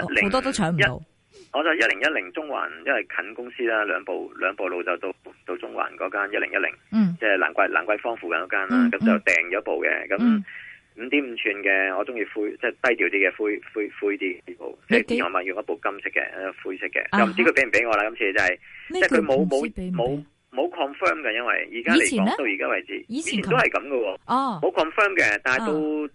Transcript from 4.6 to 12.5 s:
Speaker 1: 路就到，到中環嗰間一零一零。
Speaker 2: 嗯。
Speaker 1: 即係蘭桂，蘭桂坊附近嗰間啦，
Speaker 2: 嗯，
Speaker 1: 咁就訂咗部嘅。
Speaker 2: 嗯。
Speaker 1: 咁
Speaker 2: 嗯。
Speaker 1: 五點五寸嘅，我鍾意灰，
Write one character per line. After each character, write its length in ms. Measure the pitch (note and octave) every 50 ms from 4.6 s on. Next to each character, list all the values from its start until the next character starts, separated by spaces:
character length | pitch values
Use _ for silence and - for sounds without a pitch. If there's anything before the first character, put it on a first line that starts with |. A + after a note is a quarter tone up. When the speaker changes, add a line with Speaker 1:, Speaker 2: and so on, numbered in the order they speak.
| G2+ F#2
Speaker 1:
路 140 | F2+ F2+ F2
就 140 | F2+ F2+ F2
到， 160 | - F#2+ F#2 _ - F2+ F2+ _ -
到 100 | - F2+ F2+
中 140 | - - -
環 140 | F#2+ E2 D2+ -
嗰 140 | - - F#2+
間 160 | G2 G2+ G2+ G2 G#2
一 100 | G#2 -
零 80 | -
一 40 | -
零。 140 | G2+ F#2 D#2+ - - _ -
Speaker 2:
嗯。 240 | G3+ A3 G#3+ F3+ E3+ E3
Speaker 1:
即 60 | A#2 G#2+
係 100 | G2 F#2+
蘭 160 | E2+ D2+ E2
桂， 120 | - G2 F2+
蘭 180 | F2 E2 E2+
桂 100 | F#2+ G#2 G#2
坊 180 | - A#2+ A#2 A2
附 100 | - E2+
近 100 | E2+ E2
嗰 100 | F2 F#2
間 100 | - G2+
啦， 60 | F#2+ F#2+
Speaker 2:
嗯， 200 | B2 B2+ B2 A#2
Speaker 1:
咁 80 | A#2 F#2+ G#2
就 60 | A2+ F#2+ -
訂 300 | - G2 F2+ E2 E2 F2
咗 120 | F2+ G2+
部 220 | - - E2 D#2 D#2+
嘅。 60 | D#2
Speaker 2:
嗯。 200 | D#2 D#2 D#2 -
Speaker 1:
咁 80 | F#2+ G#2
Speaker 2:
嗯。 240 | A#3+ A#3+ A3 G#3 F#3+ - - - - - - - _ _ _
Speaker 1:
五 140 | A2 A2+ C3
點 140 | C#3 D3 C#3+
五 120 | B2+ A#2
寸 200 | G#2+ - A2+ G2+ G2+
嘅， 340 | G2 G2 G2 F#2+ F#2+ F#2+ F#2+
我 80 | F#2+ G#2
鍾 120 | - B2+ A#2
意 80 | G2+ - -
灰， 160 | A2 G#2 G#2+